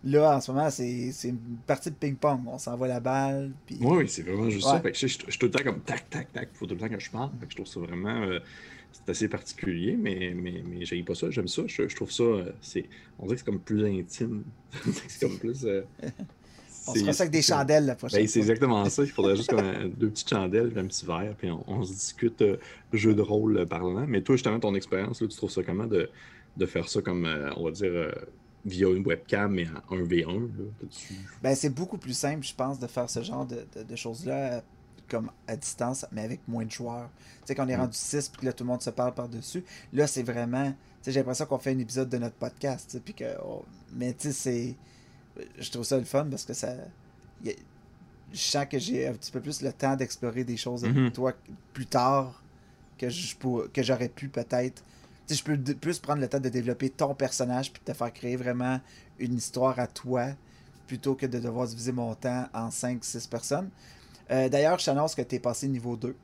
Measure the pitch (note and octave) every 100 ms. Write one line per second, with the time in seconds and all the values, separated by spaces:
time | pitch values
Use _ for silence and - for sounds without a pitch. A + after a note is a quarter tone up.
0 | C3+ D3 D3+ C#3 B2 C3 D#3 C#3 B2 B2
1 | B2 C#3 - B2 A#2 A#2 - C#3+ - C#3+
2 | D3 C3+ D3+ C3+ A#2+ B2+ - A#2+ B2+ B2
3 | A#2+ C3+ C#3 C#3 C#3 C3 - - A#2+ F3
4 | C3+ - E2 G2 A2+ G#2 A#2 E3+ G2+ -
5 | C3 - - - B2 C3+ C3 - - A#2+
6 | - - - - - - - F2+ A2 G#2
7 | - A2+ C#3 B2+ A#2 - - - E2+ F2
8 | G2+ A#2 G2+ F2+ - - - - - -
9 | - F2 G#2+ G#2 - - G2+ E2+ F#2 A#3
10 | G3+ F#2 F2+ F2+ F2+ F2 F2 F2 F2 F2+
11 | E2+ F2 E3+ C3 F2+ - - - G#2 -
12 | G2+ - A#2 G#2 F2 - - F#2+ - -
13 | - - F#2+ B2+ - G2 - G#2+ G#2 F#2+
14 | F2 - A#2 G#2+ - - - - - -
15 | - - G2 F#2+ A2+ C3+ A#2+ G2 G2 -
16 | - - G3+ - - - - - - A2+
17 | G2+ C#3 F3 D#3 D3 D#3 C3+ D3+ C#3+ A#2
18 | A#2+ G#2 G#2+ A2+ G#2+ A2+ C3+ A2 G2+ -
19 | C#3+ - G2 G2 A2+ A2+ F#2+ G2+ G2 F#2+
20 | A2 G#2+ - G#2+ F#2 G#2 A#2 G#2+ F2+ -
21 | F#2 E2 G#2 G#2 F#2 D#2+ - G2 F#2+ F#2+
22 | - - A#2 - G#2+ F#2 - - - A2+
23 | A2 G#2 G2+ G#2 A2 G2+ E2+ E2+ F2+ F#2
24 | C#3+ G#2 F#2 C3 B2+ A2+ G#2+ G2 - F#2+
25 | G2+ - A2 - G2 - F2+ F#2 A2+ G2
26 | D#2+ - - - - - F2+ F2+ E2 G#2+
27 | F#2+ F2+ E2 D#2 C#2+ - E2 D#2+ G2 F2
28 | D#2+ - - - - - G#2 F2+ F#2+ F#2
29 | G2 E2 - G#2 G2+ F#2+ E2+ D#2+ - F#2
30 | F2 F2 D#2+ F#2+ A#2 G2+ G2+ G#2+ - -
31 | - F#2+ F#2+ - C3 C3+ D3 C3 F#3 G3
32 | B2+ B2 C#3+ D3+ C3 - C3 C#3 A#2+ -
33 | A#2+ A#2 A#2 C3+ C3 A#2+ A2+ - A2+ A#2
34 | A#2 A2+ D#3 C3+ C3+ B2 - - - -
35 | - A#2 A2+ - - A2 - - A#2+ C3
36 | - G#2+ A2 B2 - A#2 A2 - A#2+ A#2+
37 | A#2+ - - - - C#3 C3 B2+ B2+ A2
38 | - D3 C#3 - C3 A#2+ B2 B2 A#2+ A2
39 | B2+ B2 A#2+ A#2 - F3+ F3+ - - B2+
40 | D3 - A#2+ A#2+ A#2 B2+ C#3 C#3 - -
41 | - C3+ C3 B2 D3+ C3+ C3+ C3 A2+ B2
42 | C3 A#2+ A#2 - A#2+ - C#3 B2+ - B2
43 | - - B2 - - - - - - A#2+
44 | B2 B2 D3 C3+ C3+ A#2+ A#2+ B2+ - -
45 | - - - - - - C3+ A#2+ A2+ C3+
46 | A#2 C3+ D3+ C3 - B2 - B2+ - -
47 | - - - - A2 - - - - -
48 | - - - - - D3 C#3+ C3+ F3 F3
49 | C3 A2+ - C3 C#3+ D3 C3+ - C3+ C3+
50 | B2+ - A#2+ A#2 B2 A#2 - B2 A#2+ C3+
51 | B2+ A#2+ B2+ B2+ - - - - B2+ C3+
52 | B2+ C#3 C3 - - - - - - -
53 | B2+ F2+ F3+ - C3 A#2+ - - B2+ B2
54 | A#2+ - C#3 - A#2 D#3 B2+ - - -
55 | - - - D3 - D3 C3 C3+ D3+ E3+
56 | - D3 B2+ C#3 C3 A#2+ A#2+ A#2+ C3 -
57 | C#3+ C#3 C3 - B2 B2+ C3+ - - -
58 | A#2+ - B2 B2+ B2 B2 B2 C3 - -
59 | - - B2 B2 - B2 - B2+ A#2+ -
60 | B2 B2+ B2 C#3 - - - - - B2+
61 | C#3 C3+ C3+ B2 A#2+ A2+ B2 A#2 A#2 B2
62 | A#2 A2 B2+ B2 B2+ A2 A2+ - B2 B2
63 | - A#2 - A#2+ - D3 F#3+ - - -
64 | - - - B2+ C3 C#3 D3+ F3+ - C#3
65 | D#3 - A#2 B2+ B2 A#2 C#3 C3 A#2+ A#2
66 | B2 C3+